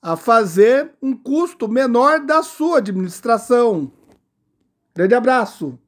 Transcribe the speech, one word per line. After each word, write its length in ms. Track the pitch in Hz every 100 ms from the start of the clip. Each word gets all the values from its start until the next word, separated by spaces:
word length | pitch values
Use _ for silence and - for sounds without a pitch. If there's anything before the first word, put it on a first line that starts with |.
a 160 | 170 165
fazer 760 | - 226 208 170 214 262 302 _
um 140 | 269 254
custo 520 | - 294 339 - 220
menor 520 | 233 262 240 269 311
da 220 | 285 311
sua 360 | 320 - 311 320
administração. 1120 | 202 190 185 - 233 226 - 240 240 180 135 _ _ _ _ _ _ _ _ _ _
Grande 200 | - 190
abraço! 640 | 240 233 254 214 - 147 123